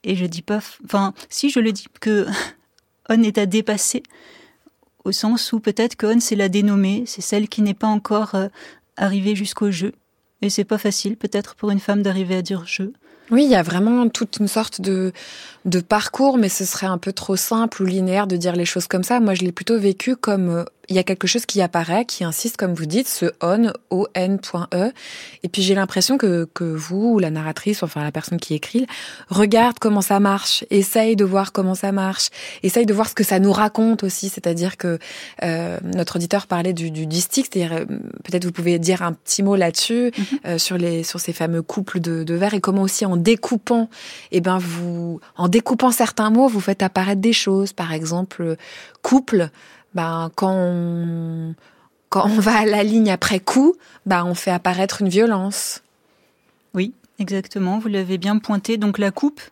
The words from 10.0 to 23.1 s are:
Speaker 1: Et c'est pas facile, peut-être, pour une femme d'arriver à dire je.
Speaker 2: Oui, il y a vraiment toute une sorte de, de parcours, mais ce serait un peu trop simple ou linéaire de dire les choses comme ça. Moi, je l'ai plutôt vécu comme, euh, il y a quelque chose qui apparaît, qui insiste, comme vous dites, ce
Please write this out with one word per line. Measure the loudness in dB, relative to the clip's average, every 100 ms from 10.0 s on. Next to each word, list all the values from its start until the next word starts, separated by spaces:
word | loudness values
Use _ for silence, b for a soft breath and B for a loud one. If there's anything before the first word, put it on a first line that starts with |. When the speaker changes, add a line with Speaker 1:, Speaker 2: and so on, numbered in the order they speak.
| _ _ _ _
Speaker 1:
Et | -2
c'est | -2
pas | 0 0
facile, | 0 -2 -4 -4
peut-être, | -4 -4 -6 -6
pour | -2
une | 0
femme | 0 0
d'arriver | 0 -2 -2 -2
à |
dire | -2 -6 -6
je. | -6 -8 -10 b b b
Speaker 2:
Oui, | 4 6
il |
y | 6
a |
vraiment | 4 2 4 4 2
toute | 0 -6 -2
une | 0
sorte | 0 -4 -4
de, | -2 0 -2 B B B B B -2
de | -2
parcours, | 2 0 0 2 4 4
mais | 2
ce | 0 -4
serait | -4 -4
un | -2
peu | -4
trop | -6 -2 -2
simple | 0 0 0 0
ou | -2
linéaire | 0 0 0 0
de | 0
dire | 0 0
les | -2
choses | -2 -2
comme | -2
ça. | 0 2
Moi, | 4 2
je |
l'ai | -2
plutôt | -4 -2 2
vécu | 2 0 -2 -2
comme, | 0 0 0
euh, | 0 -4 _ 0
il | 0
y |
a |
quelque | 0 -2 0
chose | -2 0
qui | 0
apparaît, | 2 0 0 0
qui | 0 -4 -4
insiste, | -4 -6 -2
comme | -2
vous | -2 -2
dites, | -2
ce | -2